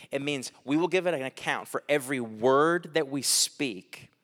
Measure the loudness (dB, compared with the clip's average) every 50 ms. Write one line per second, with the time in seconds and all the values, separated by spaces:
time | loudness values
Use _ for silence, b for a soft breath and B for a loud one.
0 | B B -6 -4 -2 -2 -4 -4 -6 -10 -14 b b 0 0 2 2 2 0 0
1 | 0 0 -2 -2 -4 -6 -8 -6 -4 -2 -2 -2 -4 -6 -8 -4 0 0 0 0
2 | 0 -2 -4 -4 -4 -6 -2 2 4 6 6 6 6 4 2 0 -2 -2 -2 -2
3 | -2 -2 -4 -2 0 0 2 2 0 0 -2 -4 -4 -4 -4 -8 -12 _ -20 -20
4 | -20 -20 _ _